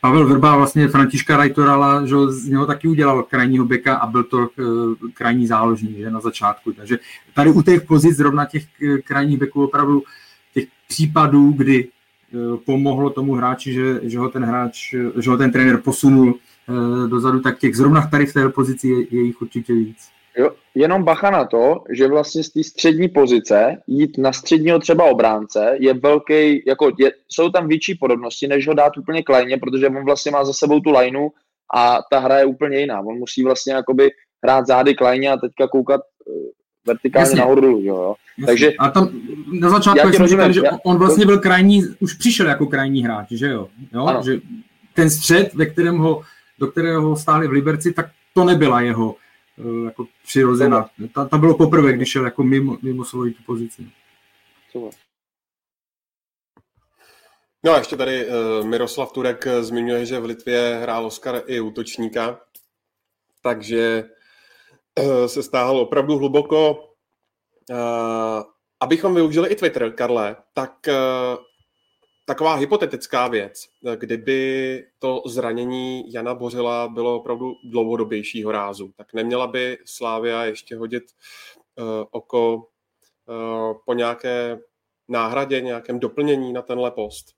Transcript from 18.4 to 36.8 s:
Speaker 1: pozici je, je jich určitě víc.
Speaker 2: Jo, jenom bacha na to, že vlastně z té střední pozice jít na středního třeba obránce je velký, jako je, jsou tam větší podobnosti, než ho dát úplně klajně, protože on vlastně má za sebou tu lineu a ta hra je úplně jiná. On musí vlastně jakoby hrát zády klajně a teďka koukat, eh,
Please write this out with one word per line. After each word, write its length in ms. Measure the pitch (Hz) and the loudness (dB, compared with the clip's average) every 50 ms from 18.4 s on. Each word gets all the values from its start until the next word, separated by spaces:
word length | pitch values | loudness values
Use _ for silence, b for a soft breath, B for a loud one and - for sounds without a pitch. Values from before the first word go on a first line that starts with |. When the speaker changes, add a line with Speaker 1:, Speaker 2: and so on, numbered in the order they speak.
| 131 135 | 0 0
Speaker 1:
pozici 400 | - - 131 127 131 120 - 131 | 0 0 -2 -2 -2 -4 -2 0
je, 80 | 127 123 117 117 | 0 0 -2 -2
je 120 | 120 123 120 | -2 -2 -2
jich 200 | 120 120 _ 120 | -2 -2 _ -12
určitě 300 | 113 - 120 113 - 120 | -10 -8 -10 -4 -2 0
víc. 260 | 113 110 107 110 _ - _ _ _ _ _ _ 123 | 0 0 -2 -6 _ -20 _ _ _ _ _ _ 0
Speaker 2:
Jo, 120 | 131 156 - _ _ _ _ | 0 0 0 _ _ _ _
jenom 280 | 131 143 160 185 196 180 | 0 2 2 2 2 2
bacha 280 | 165 160 - - 196 | 2 0 2 2 0
na 140 | 196 170 131 | 2 2 0
to, 400 | - - 117 117 135 160 - - - | 0 0 2 4 2 2 0 -4 -10
že 180 | 123 117 135 135 | 0 2 2 4
vlastně 360 | 143 151 147 - - 160 156 | 4 2 0 -2 -4 -6 -6
z 60 | - | -4
té 140 | _ 156 156 | _ -6 -6
střední 440 | - _ - - 170 160 160 180 180 | -4 _ 0 2 2 2 2 0 0
pozice 680 | 180 143 139 123 123 117 104 - 107 104 110 127 160 - _ | 4 2 4 4 4 2 2 4 4 4 4 2 0 -4 _
jít 320 | - 127 139 151 147 151 - | -4 0 0 0 0 0 -2
na 140 | 131 135 131 | 0 0 0
středního 460 | - - - 165 160 156 165 170 165 | -2 0 2 2 2 4 4 2 2
třeba 260 | 165 - 165 160 175 | 4 2 2 6 6
obránce 720 | 151 127 117 113 110 110 107 107 101 - 107 104 117 131 135 | 4 6 6 4 2 2 0 -4 -4 -2 0 0 0 0 2
je 140 | 127 131 131 | 2 2 2
velký, 680 | 127 123 143 147 151 - - 156 156 151 151 147 139 - | 4 2 2 2 2 2 2 2 4 4 4 2 2 0
jako 260 | 127 135 - 147 135 113 92 | -2 0 2 2 0 4 4
je, 140 | 131 131 - _ _ _ | 2 2 2 _ _ _
jsou 220 | - - 165 170 | -2 0 0 2
tam 180 | 180 185 170 156 | 2 0 0 0
větší 260 | 156 160 - - 190 | -2 -2 -2 -6 -6
podobnosti, 540 | 170 139 127 123 120 120 117 - - - 139 | -4 -2 -2 -2 -2 -2 -10 -8 -8 -4 -2
než 200 | 139 139 135 151 | -2 -2 0 0
ho 60 | 156 | 2
dát 220 | 147 147 147 147 143 | 4 4 2 2 -2
úplně 240 | 131 - 160 165 160 | -8 -6 -6 -6 0
klajně, 340 | - 139 127 123 123 131 | 2 2 2 2 2 -2
protože 320 | 131 123 127 127 135 135 139 | -4 -4 -4 -2 0 0 0
on 160 | 131 139 139 | 0 0 -2
vlastně 260 | 139 143 139 - 147 143 | -2 -2 -2 -2 -4 -2
má 120 | 143 139 | -2 -2
za 80 | 139 139 | -2 -2
sebou 280 | - - 143 147 151 | -2 0 2 2 2
tu 100 | 160 160 147 127 | 4 4 4 4
lineu 300 | 127 127 131 139 147 151 _ _ _ _ _ _ _ _ - | 4 2 0 -4 -6 -6 _ _ _ _ _ _ _ _ 0
a 240 | 120 120 120 120 - - - | 2 2 4 2 0 0 0
ta 80 | - 135 | 0 0
hra 200 | 127 131 135 139 | 2 2 4 4
je 60 | 139 | 4
úplně 340 | 135 131 127 151 143 139 135 | 2 0 -2 -4 -2 -2 -2
jiná. 220 | 143 143 117 98 | -2 -2 -4 -6
On 180 | 98 107 113 123 | -8 -8 -10 -10
musí 260 | 123 120 - - 127 | -10 -8 -4 -2 0
vlastně 280 | 131 127 127 - 135 135 | 0 0 0 -2 -4 -4
jakoby 380 | 135 123 127 131 127 139 139 - b b b _ _ - | -4 -2 0 4 4 4 4 4 b b b _ _ 0
hrát 220 | 123 131 135 123 | 2 2 2 2
zády 280 | 123 131 127 131 143 135 | 2 2 4 4 2 2
klajně 360 | - 131 123 127 131 135 139 | 4 2 2 2 2 0 0
a 60 | 135 | -2
teďka 320 | 131 - 120 _ - 135 127 | -2 -2 -8 _ -2 -2 0
koukat, 320 | 135 139 123 123 139 139 | 0 0 2 2 0 0
eh, 500 | 139 _ _ _ _ - - - - - - _ _ _ _ _ | 0 _ _ _ _ -14 -12 -12 -12 -12 -16 _ _ _ _ _